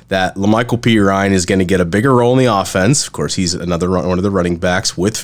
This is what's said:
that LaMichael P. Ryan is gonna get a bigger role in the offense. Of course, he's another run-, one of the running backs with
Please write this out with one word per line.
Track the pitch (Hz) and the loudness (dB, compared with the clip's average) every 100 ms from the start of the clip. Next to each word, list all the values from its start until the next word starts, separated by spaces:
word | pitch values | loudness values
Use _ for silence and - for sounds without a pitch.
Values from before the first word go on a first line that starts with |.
| - | -6
that | 95 92 95 | -2 -2 -2
LaMichael | 98 110 120 117 | 0 2 0 -2
P. | 117 113 | 2 2
Ryan | 98 98 98 | 4 2 2
is | 95 | 0
gonna | 85 95 90 | 0 0 2
get | 95 | 0
a | |
bigger | 87 101 135 | 0 0 2
role | 123 120 | 2 4
in | 131 | 2
the | 127 | 2
offense. | 101 92 95 95 147 - | 0 0 0 2 0 -2
Of | |
course, | - 73 | -6 -6
he's | - 90 | -2 -4
another | 87 87 85 90 | -4 -4 -2 0
run-, | 92 78 | 0 0
one | 90 | -2
of | |
the | 101 | 0
running | 98 87 85 | 0 -2 -2
backs | 90 90 - - | -2 -2 -2 -2
with | 95 - | -4 -4